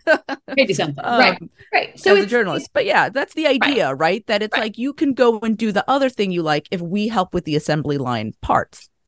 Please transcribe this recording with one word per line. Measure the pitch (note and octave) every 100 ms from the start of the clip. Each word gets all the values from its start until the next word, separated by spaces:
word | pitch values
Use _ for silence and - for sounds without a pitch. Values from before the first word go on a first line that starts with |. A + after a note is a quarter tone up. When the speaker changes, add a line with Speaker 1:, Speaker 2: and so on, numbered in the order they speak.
| -
Speaker 1:
<laughs> | D#4 - C#4 -
Speaker 2:
Paid | C4+ A3
you |
something. | B3 D#3+ C#3+
Speaker 1:
Um, | - A#3+
Speaker 2:
Right. | B3 F3+ E3+ _ -
Right. | G4 - -
So | G4
Speaker 1:
as | G4+
a |
Speaker 2:
it's | G3+
Speaker 1:
journalist. | A#3+ G3 D3 -
But | -
yeah, | F#3+ G3+ D3+
that's | A#3+ E4
the | - D#4
Speaker 2:
Right. | C4+
Speaker 1:
idea, | C4+ C4 D3
right? | C3+ D#3+ G#3 -
That | G#3
it's | G#3+
Speaker 2:
Right. | A#3
Speaker 1:
like, | A3 G#3
you | C4
can | C#4 D4
go | B3 A#3+ A3
and | A3+ G#3+
do | A3+
the | G3+ -
other | C4+ C4+
thing | - G3
you | F3
like | D#3 D3+ -
if | F#3+
we | E3+ G3+ G#3+
help | A3 F#3
with | F3+ E3
the | D3
assembly | - D#3 C#3 C#3+
line | B2 A#2 A2 -
parts. | - - - - - _